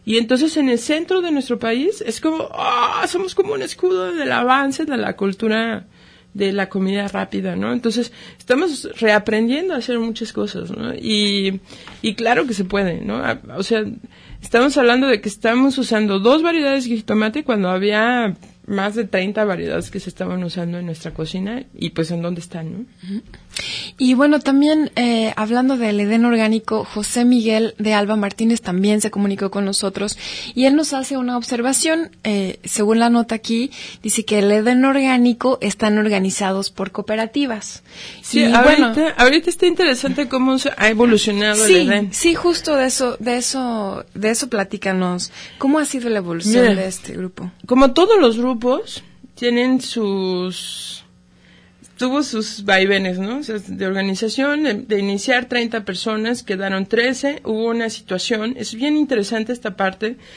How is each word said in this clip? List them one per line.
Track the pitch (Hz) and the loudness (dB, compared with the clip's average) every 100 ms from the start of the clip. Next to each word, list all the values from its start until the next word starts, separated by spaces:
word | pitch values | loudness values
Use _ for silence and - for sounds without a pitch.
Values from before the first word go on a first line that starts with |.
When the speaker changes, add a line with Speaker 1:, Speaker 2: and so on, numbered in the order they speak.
| - | -2
Speaker 1:
Y | 226 | 0
entonces | 226 254 311 311 | 2 2 2 2
en | 262 | 2
el | 233 | 2
centro | 233 311 339 381 | 0 -2 0 -2
de | 349 | 0
nuestro | 285 262 220 | -2 -2 -2
país | 226 240 330 440 - | -2 0 0 -2 -6
es | - | -4
como, | 320 320 - | -2 -2 -4
¡ah! | - - 240 240 - 349 | -4 -2 0 0 0 -2
Somos | 359 381 | -4 -2
como | - 403 | -2 -2
un | 415 | -2
escudo | 370 - 370 370 370 | -6 -2 0 0 -2
del | 339 277 | -4 -2
avance | 123 247 262 277 262 311 | 0 2 2 0 -2 -4
de | 247 | -2
la | 208 - | -4 -2
cultura | 196 190 220 220 226 214 - - - - _ 196 | -4 -2 0 0 -2 -6 -12 -20 -20 -20 _ -4
de | 196 | -2
la | 196 190 | -2 -2
comida | 196 190 202 202 | -2 0 -2 -4
rápida, | 196 190 196 190 175 | -6 -6 -4 -4 -4
¿no? | 208 | -2
Entonces | 240 233 220 233 - - - | -2 0 -2 -4 -8 -20 -8
estamos | - 254 359 269 - - | -2 0 0 -4 -10 -2
reaprendiendo | 220 208 208 214 233 285 370 | 2 2 2 0 0 0 -2
a | 285 | -4
hacer | 226 233 | -4 -4
muchas | 226 220 226 | -4 -6 -8
cosas, | - 208 - - | -6 -6 -6 -10
¿no? | - 240 | -8 -8
Y, | - - 208 208 202 196 190 - - - - | -6 -2 0 0 0 -2 -4 -10 -20 -20 -6
y | 226 | -6
claro | 208 226 247 285 | -2 0 2 0
que | |
se | 202 185 | -2 -2
puede, | 202 190 160 | -2 -2 -2
¿no? | - - | -4 -4
A, | - - - 143 | -4 -6 -8 -8
o | |
sea, | 190 220 208 - - - - - | -2 -2 -2 -8 -16 -20 -20 -18
estamos | - 233 277 277 | 0 2 4 4
hablando | 240 247 269 | 4 4 2
de | 214 | 0
que | 208 | -2
estamos | - 226 240 269 269 | -2 0 2 2 2
usando | 247 220 208 196 | 0 0 0 2
dos | 214 311 | 4 4
variedades | 339 330 285 269 247 | 4 2 0 0 -2
de | 226 | -4
jitomate | 214 214 214 294 | 0 0 0 -2
cuando | 302 214 180 | -2 0 0
había | 185 208 208 233 247 220 175 - - - | 0 0 2 2 2 -2 -4 -12 -16 -6
más | 196 202 214 | -4 -2 -4
de | |
treinta | 196 190 190 214 | -2 -2 -2 0
variedades | 208 175 165 165 - | 0 -2 -2 -4 -4
que | 196 | -10
se | 180 | -10
estaban | - 185 180 | -8 -6 -4
usando | 175 175 170 175 | -6 -6 -6 -6
en | 175 | -8
nuestra | 160 165 | -10 -10
cocina | - 160 185 196 247 - - | -8 -6 -6 -6 -8 -12 -8
y, | 165 | -6
pues, | - 160 | -4 -4
¿en | 170 | -4
dónde | 170 175 | -6 -8
están, | 170 170 160 | -10 -12 -10
no? | 180 247 - | -10 -14 -14
Speaker 2:
Ujú. | 180 202 - - - - - - - - | -10 -10 -12 -20 -14 -12 -10 -12 -12 -2
Y | 254 | 2
bueno, | 254 294 294 | 4 4 2
también, | 285 277 294 311 294 - | 2 4 4 2 0 0
eh, | 240 233 220 214 | 0 2 0 -2
hablando | 214 240 262 262 | -2 0 2 0
del | 220 208 | 0 0
Edén | 208 226 | 2 4
Orgánico, | 240 226 220 220 - 220 202 | 4 4 2 0 0 -4 -4
José | 214 208 247 247 | -6 -4 2 4
Miguel | 247 220 220 226 - | 4 4 2 0 -2
de | 208 | 0
Alba | 208 202 214 | 2 2 0
Martínez | 202 - 226 233 | -2 0 0 0
también | - 180 202 214 | 0 0 2 2
se | 214 | 0
comunicó | 208 202 196 196 | 0 -2 0 -2
con | 202 196 | -2 -2
nosotros | 196 196 196 202 - - - - 240 | -2 -4 -4 -6 -8 -12 -12 -6 2
y | |
él | 262 294 | 4 4
nos | 302 | 2
hace | 269 262 269 | -2 -4 -4
una | 247 247 | -4 -4
observación, | 233 240 247 262 320 320 330 - | -4 -2 0 0 2 0 -2 -6
eh, | 220 202 190 - | -4 -2 -2 -6
según | - - 208 226 | -6 0 2 4
la | 233 | 4
nota | 233 233 220 | 2 0 -4
aquí, | 226 226 269 - - - | -2 -2 -4 -8 -18 -10
dice | 220 - | -4 -4
que | 214 208 | 0 2
el | 202 | 4
Edén | 214 220 247 269 | 4 4 4 4
Orgánico | 269 262 254 240 233 254 262 | 4 2 4 4 2 0 0
están | 202 - 214 214 | -2 0 2 2
organizados | 214 202 190 - 196 190 196 | 2 0 0 -2 -2 -2 -4
por | - 196 | -6 -8
cooperativas. | - 208 220 220 277 277 214 - - - - - - | -6 -4 -4 -2 -2 -4 -4 -10 -16 -20 -20 -18 -16
Speaker 1:
Sí, | - 233 | -2 2
Speaker 2:
Y | 233 | 6
Speaker 1:
ahorita, | 233 262 302 247 | 8 8 8 6
Speaker 2:
bueno, | 226 311 - | 2 2 4
Speaker 1:
ahorita | 247 311 - | 6 6 2
está | - 359 | 2 2
interesante | 339 349 240 277 277 262 | 4 2 2 -2 -2 -2
cómo | 262 262 262 | 0 2 2
se | 277 - | 0 2
ha | 214 | 2
evolucionado | 220 240 214 220 202 214 208 220 | 6 6 6 2 0 2 4 6
Speaker 2:
sí, | 370 | 6
Speaker 1:
el | 285 | 6
Edén. | 208 202 | 2 0
Speaker 2:
sí, | - 339 | 0 0
justo | 330 349 339 - 285 | 2 0 0 0 2
de | 262 | 2
eso, | 262 247 - | 0 -2 -2
de | 226 240 | -2 -2
eso, | 240 269 247 226 196 202 - - | -2 -4 -4 -4 -4 -8 -10 -4
de | 214 | -2
eso | 233 254 | 0 -2
platícanos. | 220 196 202 196 185 180 180 - - - - | -2 -4 -4 -2 0 0 -2 -6 -14 -16 -2
¿Cómo | 269 302 | 2 2
ha | 294 | 0
sido | 269 233 | -2 -2
la | 214 | -2
evolución | 175 165 196 240 240 | -2 -2 2 6 6
Speaker 1:
Mira, | 190 | 4
Speaker 2:
de | 190 | -2
este | 180 - | -8 -10
grupo? | - 185 - 180 - - | -8 -8 -8 -12 -10 0
Speaker 1:
como | 254 269 | 4 6
todos | 285 381 427 | 6 6 6
los | 247 226 | 6 4
grupos, | 254 233 247 294 453 - - - - | -2 0 0 -2 -4 -14 -18 -20 -20
tienen | - 240 240 254 254 | -4 0 2 2 2
sus, | - 233 202 196 185 180 185 175 - - - - - _ _ _ _ - _ _ - - | 0 -4 -2 -2 -2 -2 -4 -8 -12 -12 -14 -16 -20 _ _ _ _ -20 _ _ -20 -4
tuvo | 254 285 | -2 0
sus | 285 220 214 - 202 | -2 -4 -6 -6 2
vaivenes, | 190 190 196 190 180 | 4 4 2 0 -4
¿no? | 196 262 | -4 -6
O | |
sea, | 277 214 | -6 -8
de | 190 190 190 | -8 -6 -4
organización, | 190 196 190 220 240 277 294 | -2 -2 -2 -4 -2 0 0
de, | 302 202 | 0 -2
de | - 202 | -2 -2
iniciar | 196 196 262 247 247 | 0 -2 0 0 0
treinta | 247 233 226 196 | -2 -2 -4 -6
personas, | 180 220 214 220 240 | -6 -4 -4 -2 -4
quedaron | - 190 196 190 196 | -6 -6 -4 -4 -2
trece, | 220 247 262 277 302 - | 0 0 0 -4 -4 -4
hubo | 220 226 | -2 -2
una | 233 226 | -2 -4
situación, | - - 185 - 220 220 254 | -8 -6 -6 -2 -2 -4 -6
es | 214 220 | -8 -4
bien | 285 302 | 0 2
interesante | 294 233 196 226 220 | 2 0 0 -2 -4
esta | 240 214 185 | -6 -6 -2
parte, | 190 190 214 262 - | -2 -2 -6 -6 -16